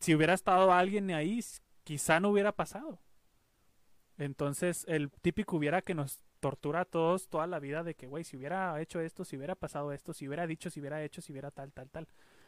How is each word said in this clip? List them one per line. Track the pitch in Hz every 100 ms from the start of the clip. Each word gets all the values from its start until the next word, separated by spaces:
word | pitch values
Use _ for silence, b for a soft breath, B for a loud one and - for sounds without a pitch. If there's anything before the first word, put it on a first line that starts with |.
si | -
hubiera | 156 156
estado | 185 - 185 190
alguien | 180 185 202 196
ahí, | 160 156 233
s-, | - - _ _
quizá | - 147 - 160
no | 202
hubiera | 208 208
pasado. | - 165 196 311 190 _ _ _ _ _ _ _ _ _ - _ -
Entonces, | 143 135 143 143 180 170 -
el | 160 143
típico | - 175 170 202 170
hubiera | 147 175
que | -
nos | 165 139 - _ _
tortura | 139 135 143 160
a |
todos | 180 165 165 185 -
toda | 160 165
la | 170
vida | 143 151
de | 170
que, | 156 127
güey, | 147
si | 170 135
hubiera | 139 190 185 156
hecho | 165 170
esto, | 160 -
si | 185 135
hubiera | 147
pasado | 185 156 151 143
esto, | 143 -
si | 160 139
hubiera | 151 170
dicho, | 160 180
si | 156
hubiera | 139 151
hecho, | 151 -
si | -
hubiera | 135 143
tal, | - 139
tal, | - 131
tal. | 165 160 _ _ _